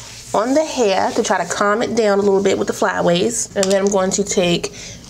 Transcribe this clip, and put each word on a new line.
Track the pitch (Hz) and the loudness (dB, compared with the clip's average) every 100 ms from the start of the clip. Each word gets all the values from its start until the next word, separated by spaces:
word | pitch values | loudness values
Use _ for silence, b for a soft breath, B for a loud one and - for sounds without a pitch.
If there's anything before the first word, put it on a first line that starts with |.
| B B B | B B B
on | 196 233 | -2 0
the | 277 | 0
hair | 311 254 208 185 208 | 0 0 0 2 0
to | 247 | 0
try | 214 190 175 | 0 0 -2
to | |
calm | - 202 214 | 0 0 0
it | - | 0
down | 226 208 196 | 0 2 2
a | |
little | 202 190 | 4 2
bit | 196 202 | 2 0
with | 214 | -2
the | |
flyaways. | - 202 180 175 175 214 - - | -2 -2 0 2 2 2 -2 -4
And | 202 190 | -2 2
then | 196 202 | 2 2
I'm | |
going | 202 190 | 0 0
to | 190 | -2
take | 196 - 175 170 - B B B B | -2 0 2 0 -2 B B B B